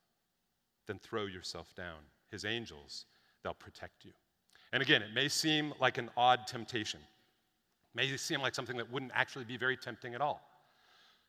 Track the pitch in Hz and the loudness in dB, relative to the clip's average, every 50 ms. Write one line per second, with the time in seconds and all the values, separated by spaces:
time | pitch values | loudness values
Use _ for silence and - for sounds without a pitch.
0 | _ _ _ _ _ _ _ _ _ _ _ _ _ _ _ _ _ - 104 98 | _ _ _ _ _ _ _ _ _ _ _ _ _ _ _ _ _ -10 -10 -10
1 | - - 113 110 104 98 90 92 85 - - 87 80 - - - 90 87 82 78 | -10 -6 -4 -4 -4 -4 -6 -8 -10 -10 -10 -10 -12 -14 -12 -10 -10 -10 -10 -12
2 | 73 71 _ _ _ _ - 95 90 104 113 120 113 - 80 73 71 73 - - | -16 -20 _ _ _ _ -12 -8 -4 -2 -2 -2 -4 -6 -12 -16 -16 -14 -14 -14
3 | - - _ _ _ _ _ _ - 92 82 - - - - - - 90 - _ | -14 -16 _ _ _ _ _ _ -8 -8 -8 -8 -12 -18 -14 -14 -14 -14 -16 _
4 | - 98 - _ _ _ _ _ _ _ _ - - - - 127 135 127 151 123 | -20 -20 -20 _ _ _ _ _ _ _ _ -20 -10 -2 0 2 6 6 6 6
5 | 101 107 107 123 139 143 - - - 156 156 151 151 147 139 - 131 127 - 135 | 6 2 0 0 2 2 2 2 4 4 4 4 2 0 0 4 4 4 4 2
6 | 120 113 - 117 120 127 127 123 107 - 120 120 110 - - 110 107 - - 80 | -4 -2 2 6 8 8 8 6 4 -4 -8 -8 -8 -4 -2 -2 -2 -2 -6 -8
7 | 71 - _ _ _ _ _ _ _ _ _ _ _ _ _ _ _ _ _ 117 | -12 -18 _ _ _ _ _ _ _ _ _ _ _ _ _ _ _ _ _ 0
8 | 127 135 135 127 - - 165 139 139 123 - - 127 123 123 120 113 110 120 123 | 0 0 0 -2 -2 -2 -2 0 0 0 0 -2 -4 -4 -4 -4 -4 -4 -4 -4
9 | 127 127 - 117 127 - - 139 123 110 127 127 127 131 131 127 - 127 117 - | -4 -2 0 0 0 0 -2 -8 -8 -6 -4 0 2 2 2 0 -2 -8 -10 -8
10 | - 123 120 123 143 147 - - - - - - _ _ _ _ _ _ - - | -10 -8 -2 0 0 0 0 -4 -8 -18 -20 -20 _ _ _ _ _ _ -20 -20
11 | - - _ _ _ | -20 -20 _ _ _